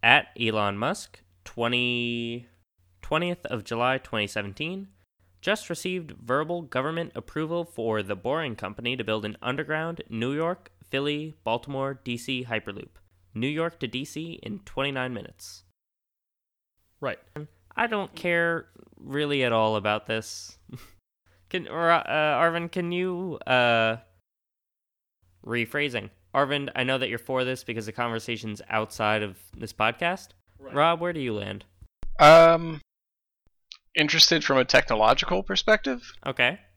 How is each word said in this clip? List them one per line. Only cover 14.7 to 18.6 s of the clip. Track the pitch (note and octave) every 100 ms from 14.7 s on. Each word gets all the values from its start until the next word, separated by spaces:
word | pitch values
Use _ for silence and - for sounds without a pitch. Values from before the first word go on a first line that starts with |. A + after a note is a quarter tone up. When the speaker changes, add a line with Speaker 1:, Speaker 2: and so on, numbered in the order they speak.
| - C#3 C3+ B2+
Speaker 1:
minutes. | A#2+ - - - - _ _ _ _ _ _ _ _ _ _ _ _ _ _
Speaker 2:
Right. | C#3 G2 _ D3+ D3+ _ _ -
Speaker 1:
I | A#3
don't | G#3+ F#3 -
care | F3 E3+ E3+ E3